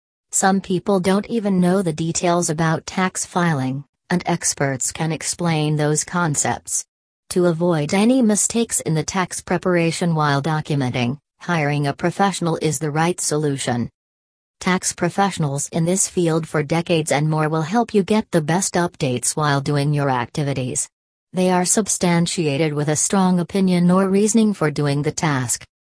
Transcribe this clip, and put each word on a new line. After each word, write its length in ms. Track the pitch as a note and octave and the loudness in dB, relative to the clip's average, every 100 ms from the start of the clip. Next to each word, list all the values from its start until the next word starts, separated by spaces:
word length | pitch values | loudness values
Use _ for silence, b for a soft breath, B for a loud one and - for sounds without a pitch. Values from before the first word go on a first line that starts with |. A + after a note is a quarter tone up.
| _ _ _ | _ _ _
Some 320 | - F#3+ F#3+ | 0 2 2
people 380 | - F3+ - G3 | 0 -2 2 2
don't 260 | F#3 G3 G#3 | 2 0 0
even 280 | A3+ G3+ F#3 | -2 0 2
know 220 | F3+ F#3+ | 4 2
the 100 | F3+ | 0
details 600 | D#3 E3 D#3 F3+ F3 E3+ | -2 -2 0 2 2 0
about 340 | D#3 D#3+ D#3+ - | 0 0 0 -4
tax 400 | - F#3 - - | -2 -2 -2 -4
filing, 600 | F#3 F3 D3 C3 C3+ - _ _ | -2 0 0 -2 -4 -8 _ _
and 100 | F3 - | -4 0
experts 640 | E3+ - - C#3 C3 - | -2 -2 -2 -2 -2 -6
can 200 | - D#3+ | -4 -4
explain 640 | D#3+ - - E3+ D#3+ D3+ D3+ | -4 -6 -4 -2 0 0 0
those 260 | D3 D3+ | 2 0
concepts. 800 | - F3+ F3 C#3 A#2+ - - - - _ _ _ _ | -2 -2 -2 0 -2 -4 -6 -8 -8 _ _ _ _
To 160 | F#3 F3 | 0 2
avoid 480 | D#3+ F3 E3 D3 G3 | 2 0 0 0 2
any 260 | A3 C4 | 4 4
mistakes 600 | A3 G#3 - A#3 A#3 - | 4 2 0 -2 -2 -4
in 120 | - | -2
the 100 | D#3 | -2
tax 380 | D3+ F#3+ F3+ - | -2 -4 -4 -6
preparation 720 | - F3 F#3 F3 E3 D#3+ F3 | -4 -2 2 2 2 0 0
while 260 | D#3+ D3 C#3 | 2 2 2
documenting, 800 | D3 D#3 - C#3+ B2+ B2+ A#2+ D3 _ _ | 0 -4 -2 -2 0 0 -2 -4 _ _
hiring 480 | - E3+ C#3+ C#3+ C#3+ | -4 -2 0 0 -2
a 60 | |
professional 640 | C3+ F3 - G3 F3 E3+ D#3+ | -2 -4 0 0 0 -2 -2
is 160 | D#3 C#3 | -2 -2
the 140 | D#3 | -4
right 280 | D3 E3+ F3 | 0 0 0
solution. 720 | - D3+ D3+ C3+ - A#2+ A2+ - _ _ _ _ _ _ | -2 -2 -2 -2 -2 -2 -4 -10 _ _ _ _ _ _
Tax 340 | - F3+ - | 0 0 0
professionals 760 | - F3 - G3 F3+ D3+ C#3 - | -2 -2 2 0 0 -2 -2 -4
in 160 | E3+ E3 | 0 0
this 220 | F#3+ - | 2 0
field 400 | - E3+ D#3+ D#3+ | 0 2 0 0
for 140 | D#3+ | -4
decades 500 | D3 E3 E3+ E3 D3+ | 0 -2 0 0 2
and 160 | C3+ D#3 | 0 2
more 220 | D#3 D3+ | 0 0
will 140 | D#3+ | 0
help 320 | D#3 A#3 A3+ G#3 | 0 0 2 0
you 80 | |
get 260 | F3 G#3+ - | 2 0 2
the 120 | F3 | -2
best 340 | D3+ F3 - F3+ | 0 0 0 -2
updates 600 | F3 - C#3+ B2 - - | -2 -2 -2 -2 -2 -2
while 240 | D3+ C#3 | 0 0
doing 320 | C#3 D3 C#3+ | 0 0 0
your 200 | D3 C#3 | 0 0
activities. 760 | B2+ A#2+ - C#3 C3+ B2+ - - _ _ _ _ | -2 -2 -4 -2 -2 -4 -6 -8 _ _ _ _
They 180 | F3 F#3 | -2 2
are 140 | F3+ F3+ | 2 2
substantiated 1080 | - G3 - F3+ E3+ E3+ - D#3 C3+ D#3+ | 0 0 0 2 2 0 0 -2 0 0
with 140 | D3 D3 | 0 0
a 80 | D3+ | 0
strong 460 | - G3+ F#3 F3+ | 0 2 4 2
opinion 500 | E3+ G3 F#3+ F3+ F3 | 0 0 2 4 4
or 180 | F3+ F#3+ | 4 4
reasoning 440 | G3 G#3+ A3+ G#3+ | 2 4 4 2
for 180 | G3 D3+ | 2 0
doing 300 | D3 D3 C#3+ | 0 0 0
the 100 | D3 | -2
task. 540 | C#3 E3 C3+ B2 - - _ | -2 0 0 -2 -6 -8 _